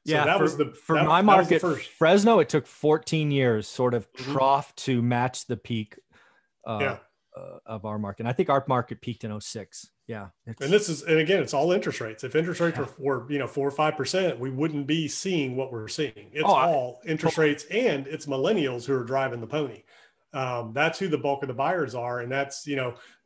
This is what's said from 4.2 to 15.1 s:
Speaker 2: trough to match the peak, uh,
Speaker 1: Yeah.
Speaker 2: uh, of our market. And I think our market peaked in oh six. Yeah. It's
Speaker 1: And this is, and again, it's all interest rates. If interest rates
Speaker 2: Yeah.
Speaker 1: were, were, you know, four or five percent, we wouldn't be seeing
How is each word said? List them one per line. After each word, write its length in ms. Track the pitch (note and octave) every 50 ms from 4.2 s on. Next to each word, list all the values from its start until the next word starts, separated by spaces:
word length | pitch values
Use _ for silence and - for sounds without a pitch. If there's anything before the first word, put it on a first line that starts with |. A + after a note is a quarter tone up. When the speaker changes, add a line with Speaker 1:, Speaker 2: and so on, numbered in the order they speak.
| B2 C3+ C#3+
Speaker 2:
trough 420 | C3+ C3 C#3 C#3 C#3 C#3+ - _ - - C3+
to 140 | B2+ A#2+ A#2
match 420 | A#2+ B2 A#2+ B2 B2+ - - -
the 100 | - B2
peak, 440 | G2+ - - A#2+ A2 G#2+ - - - - _ _ _ _ _ _ _ _ _ _ _ _
uh, 120 | - A2+ G#2+
Speaker 1:
Yeah. 160 | C#3 C3+ A#2 - - _ _ _ _ _ _ F2+
Speaker 2:
uh, 220 | F2+ F2+ F2 - - -
of 180 | A2 G#2+ G2+
our 140 | G#2+ G#2+ G#2+
market. 240 | G#2 G2+ G2+ - A2+
And 40 | A#2+
I 60 | B2+
think 160 | - F#3 -
our 160 | C#3+ C#3 C3+ -
market 340 | C3 B2 A#2+ - A2 -
peaked 220 | - B2 A2+ - -
in 80 | A2
oh 80 | G#2 G#2
six. 520 | - - - A2 F#2+ - - - - - _ _ _
Yeah. 220 | - A2+ G#2+ G2 F#2 - _ _
It's 140 | A#2+ A2+ -
Speaker 1:
And 120 | C#3 C#3+ F#3+
this 160 | G#3 G#3 -
is, 140 | D#3+ C3+ -
and 140 | - D#3+ D#3+
again, 220 | D#3 D#3+ G3 F#3
it's 120 | C#3 A2+ -
all 180 | C#3 D3 F3
interest 300 | F3+ G#3 - D3+ - -
rates. 240 | A#2+ A2 A2 - -
If 100 | B2+ -
interest 240 | D#3 E3 F3+ E3+ -
rates 180 | E3+ E3 D#3+ -
Speaker 2:
Yeah. 100 | C#3 A2+ - -
Speaker 1:
were, 220 | C3+ C#3+ C3+ B2
were, 100 | A#2+ C3+
you 80 | D3 C#3+
know, 80 | C3 -
four 180 | - C#3+ C#3
or 60 | C#3+
five 240 | C#3 - D3+ D3+ D3+
percent, 420 | D3 C3 - - F#3 F#3+ E3+ B2+ A#2
we 120 | B2+ C3+
wouldn't 360 | C3 C3 D3+ D#3+ D3+ C#3+ C#3+
be 220 | C3+ D#3 E3 D#3
seeing 480 | C#3+